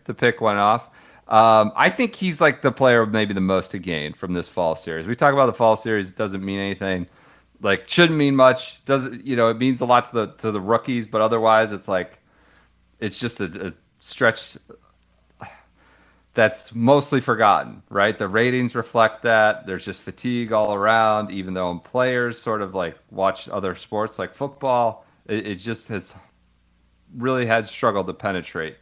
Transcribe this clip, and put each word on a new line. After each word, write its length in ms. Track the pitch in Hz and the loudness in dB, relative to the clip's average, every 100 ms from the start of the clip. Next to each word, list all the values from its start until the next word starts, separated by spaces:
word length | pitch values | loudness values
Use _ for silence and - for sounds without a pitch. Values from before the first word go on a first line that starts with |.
| - | -10
to 80 | |
pick 260 | - 120 - | -2 -2 0
one 160 | 113 101 | 0 2
off. 320 | 101 120 - _ - _ - | 2 2 -4 _ -20 _ 2
Um, 440 | 110 113 110 107 - | 4 6 6 4 2
I 140 | 170 | 2
think 240 | 185 240 | 2 -4
he's, 260 | - 185 151 | -2 -6 2
like, 220 | 156 131 | 2 2
the 100 | 135 | -2
player 320 | - 131 120 | 2 4 4
with 80 | 110 | 2
maybe 220 | 110 104 | 0 -2
the 80 | 98 | -2
most 300 | 95 95 - | 0 0 -2
to 60 | 98 | -10
gain 360 | 90 80 76 | -6 -6 -8
from 180 | - 92 | -10 -6
this 160 | 87 - | -6 -6
fall 260 | - 82 | -4 -2
series. 320 | 80 85 80 87 | -2 -8 -8 -6
We 80 | |
talk 200 | 120 143 | 2 2
about 100 | 139 | 4
the 80 | 127 | 2
fall 240 | - 113 107 | 4 2 2
series, 340 | 113 107 92 | 0 -2 -4
it 60 | - | -6
doesn't 260 | 104 95 | -6 -6
mean 160 | 98 98 | -6 -4
anything. 480 | 98 95 95 92 87 _ _ _ _ - | -4 -4 -4 -4 -6 _ _ _ _ -6
Like, 260 | 104 98 - | -2 -2 0
shouldn't 320 | - 170 156 | 2 4 4
mean 160 | 143 | 0
much. 480 | 139 131 127 - - - | 6 4 4 -6 -14 -2
Doesn't, 400 | 139 127 117 139 | -2 -2 -10 -4
you 100 | 120 | 2
know, 140 | 113 | 2
it 80 | 113 | 2
means 240 | 131 123 | 0 0
a 20 | |
lot 240 | 123 120 - | 4 2 2
to 60 | |
the, 120 | 117 104 - | -4 -4 -6
to 120 | 110 | -6
the 80 | 104 | -4
rookies, 440 | 95 113 - 120 104 | 0 -2 0 -6 -2
but 140 | 110 | 0
otherwise 500 | 110 117 113 110 110 | 0 2 4 4 2
it's, 160 | 98 - | -4 -4
like, 320 | 92 - _ _ _ _ _ _ _ _ - | -4 -4 _ _ _ _ _ _ _ _ -10
it's 200 | 107 - | -8 -6
just 240 | 120 - | -8 -6
a, 240 | 90 82 92 | -8 -8 -12
a 80 | - _ _ | -12 _ _
stretch 580 | - - 120 - - - _ - _ _ _ _ _ _ - - _ _ _ _ _ _ _ | -14 0 0 0 -12 -20 _ -20 _ _ _ _ _ _ -20 -20 _ _ _ _ _ _ _
that's 420 | 117 110 - - | 2 2 2 -12
mostly 460 | 113 120 143 143 135 | 0 4 4 4 -2
forgotten, 600 | 127 110 107 82 62 52 _ | 0 2 4 4 0 -16 _
right? 260 | 101 104 - | 0 0 0
The 120 | 98 | -2
ratings 460 | 110 123 127 123 | 0 0 0 -2
reflect 480 | 120 110 117 110 - | -4 -4 2 2 2
that. 440 | 117 113 107 107 95 | 2 4 4 0 -6
There's 180 | 90 | -10
just 160 | 101 90 | -10 -12
fatigue 520 | - - 127 120 113 | -14 -10 -6 -6 -2
all 200 | 110 104 | 0 0
around, 600 | 101 107 113 110 107 101 | 0 2 2 2 0 -4
even 220 | 95 92 | -8 -6
though 240 | 92 90 87 | -4 -4 -6
players 600 | - 127 127 123 120 117 | -6 -2 -2 -2 -4 -6
sort 220 | 117 107 | -6 -6
of, 120 | 95 | -6
like, 220 | 92 85 - _ | -6 -8 -10 _
watch 380 | 101 95 92 - | -2 -2 -2 -8
other 260 | 101 95 | -6 -6
sports 440 | 90 - 107 110 - | -8 -8 -6 -6 -8
like 140 | 90 | -12
football. 720 | - 139 - 131 123 117 - _ _ - | -8 -12 -6 -2 0 0 -4 _ _ -8
It, 200 | 110 104 | -6 -6
it 80 | 92 | -10
just 320 | 110 113 - | -8 -10 -8
has 260 | 104 - - _ _ _ _ _ _ _ _ _ 131 | -10 -10 -20 _ _ _ _ _ _ _ _ _ -6
really 260 | 127 127 | -4 -2
had 240 | 117 113 104 | 2 0 0
struggled 380 | - 120 101 92 | -2 0 0 -4
to 80 | |
penetrate, 600 | 85 104 92 - 87 78 - | -6 -4 -4 -6 -8 -8 -10